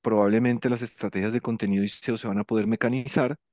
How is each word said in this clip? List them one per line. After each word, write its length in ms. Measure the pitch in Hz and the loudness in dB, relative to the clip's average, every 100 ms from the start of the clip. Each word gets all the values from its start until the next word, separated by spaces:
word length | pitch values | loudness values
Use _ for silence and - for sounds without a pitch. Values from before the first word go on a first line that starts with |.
probablemente 680 | 123 107 101 110 123 120 127 | 0 4 4 4 2 0 0
las 120 | 120 | -2
estrategias 500 | 117 - 104 95 104 | -4 -6 -6 -2 -2
de 100 | 117 | -2
contenido 420 | - 117 101 98 | -2 -2 0 0
y 60 | 101 | 0
seo 280 | - - 117 | -4 -6 -4
se 100 | 117 | -2
van 120 | 98 | -4
a 40 | |
poder 220 | 104 110 104 | 0 0 0
mecanizar, 680 | 113 120 127 127 - 131 151 _ | 0 0 -2 -2 0 0 -2 _